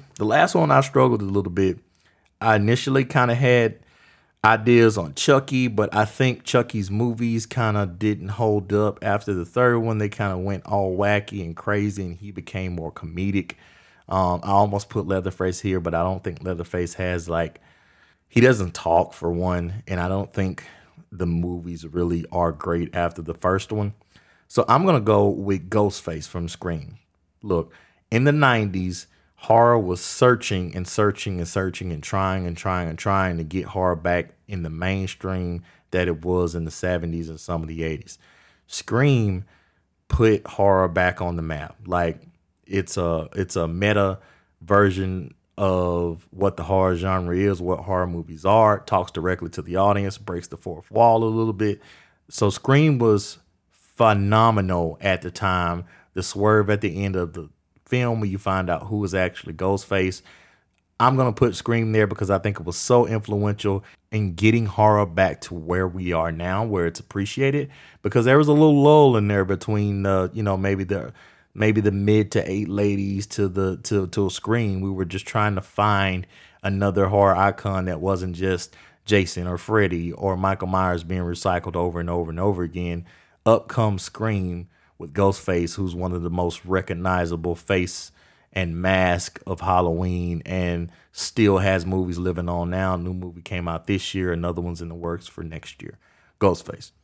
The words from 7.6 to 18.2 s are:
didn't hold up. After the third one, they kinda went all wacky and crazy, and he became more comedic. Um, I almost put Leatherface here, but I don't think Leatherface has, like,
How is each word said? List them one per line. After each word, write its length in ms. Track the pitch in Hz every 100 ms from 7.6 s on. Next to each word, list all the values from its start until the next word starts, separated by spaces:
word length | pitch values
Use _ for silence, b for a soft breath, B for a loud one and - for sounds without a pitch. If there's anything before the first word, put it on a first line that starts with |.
| 110 104 95
didn't 420 | 87 107 101 95
hold 420 | 104 110 104 95
up. 280 | 104 107 -
After 320 | 104 101 104
the 100 | 92
third 360 | 85 123 123 117
one, 180 | 113 107
they 100 | 104
kinda 300 | - 101 92
went 280 | 98 95 -
all 280 | 101 95 92
wacky 480 | 101 104 104 104
and 120 | 82 82
crazy, 500 | 107 104 104 98 92
and 100 | 87
he 160 | 104
became 440 | 92 - 92 92 85
more 160 | 80
comedic. 600 | - 80 85 98 98 - - b b b b -
Um, 320 | 95 90 87
I 80 | 95
almost 360 | 98 104 101 -
put 200 | 107 92
Leatherface 520 | 95 92 - 92 90
here, 200 | 101 92
but 160 | 85 82
I 80 |
don't 200 | 90 92
think 200 | 95 76
Leatherface 500 | 92 85 85 90 85
has, 340 | - 90 87 85
like, 320 | 82 82 - b b b b b b